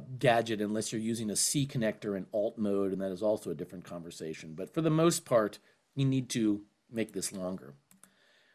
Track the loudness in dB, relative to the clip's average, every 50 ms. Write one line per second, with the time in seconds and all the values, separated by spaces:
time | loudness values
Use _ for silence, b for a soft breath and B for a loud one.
0 | -6 -8 -4 2 4 6 6 6 4 2 0 -2 0 0 0 -2 -2 -2 -4 -2
1 | -2 -2 -2 -2 -2 -2 0 0 0 2 2 0 0 0 0 0 0 0 0 -2
2 | -4 -2 -2 -2 -4 -2 -2 0 0 0 0 0 0 2 2 2 2 0 0 -2
3 | -2 -4 -4 0 2 2 0 0 -2 -6 -6 -6 -8 -10 -10 -14 -14 -12 -12 -12
4 | -12 -12 -10 -8 -8 -8 -8 -8 -10 -12 -10 -8 -8 -4 -2 2 2 4 6 6
5 | 6 4 4 2 0 2 4 4 4 2 -2 -8 _ _ _ _ _ _ -2 0
6 | 2 2 2 0 0 0 0 2 4 4 2 2 -2 _ _ _ _ -8 -4 -4
7 | -4 -2 -4 -6 -6 -4 -6 -4 -4 -4 -4 -6 -8 -14 -20 -20 _ _ -20 _
8 | b b b b b b b b b b